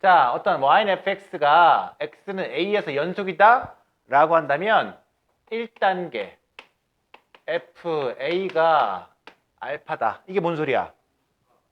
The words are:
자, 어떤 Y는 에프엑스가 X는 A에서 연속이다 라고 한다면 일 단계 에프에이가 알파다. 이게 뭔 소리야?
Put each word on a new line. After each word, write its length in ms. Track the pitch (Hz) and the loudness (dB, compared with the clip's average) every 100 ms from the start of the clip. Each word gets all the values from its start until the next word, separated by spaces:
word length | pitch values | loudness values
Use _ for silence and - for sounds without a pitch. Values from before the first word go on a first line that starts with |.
자, 320 | 190 175 127 | 6 4 4
어떤 300 | 135 185 165 | 0 -2 0
Y는 300 | 135 175 214 185 | 2 2 2 -2
에프엑스가 960 | 196 196 - 170 143 156 170 123 92 - | -2 -8 -10 -2 2 6 6 4 0 -10
X는 520 | 120 _ - 190 147 | -12 _ -12 -8 -6
A에서 440 | 131 190 208 165 | -4 -2 -2 -2
연속이다 800 | 139 165 185 190 175 208 247 - - _ _ _ | -4 -4 -6 -8 4 4 4 0 -18 _ _ _
라고 300 | 135 156 165 | 2 4 2
한다면 640 | 147 143 196 208 113 98 _ _ _ _ _ | 0 -4 0 0 0 -10 _ _ _ _ _
일 240 | 226 226 | -10 -10
단계 640 | _ 202 185 175 120 95 _ _ - _ _ _ _ _ _ _ _ - | _ -2 -2 -6 -8 -10 _ _ -20 _ _ _ _ _ _ _ _ -8
에프에이가 1600 | 170 - _ 175 156 135 113 139 175 190 160 165 156 113 92 87 _ - _ _ _ | -8 -8 _ -8 -4 -6 -6 -6 -4 -4 0 2 2 0 -4 -12 _ -20 _ _ _
알파다. 640 | 120 147 _ 214 113 98 - | -12 -12 _ -4 -4 -4 -6
이게 120 | 190 | -4
뭔 180 | 170 165 | -4 -4
소리야? 360 | 151 117 85 _ _ _ _ _ _ _ _ | -2 -2 -4 _ _ _ _ _ _ _ _